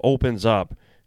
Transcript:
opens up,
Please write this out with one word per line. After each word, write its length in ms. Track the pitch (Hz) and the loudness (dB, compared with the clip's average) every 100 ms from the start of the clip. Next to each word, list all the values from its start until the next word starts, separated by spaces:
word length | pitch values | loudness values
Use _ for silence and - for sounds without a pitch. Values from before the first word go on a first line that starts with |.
opens 420 | 127 135 131 110 110 | -2 0 -2 0 0
up, 280 | 104 87 - _ _ | 0 -2 -10 _ _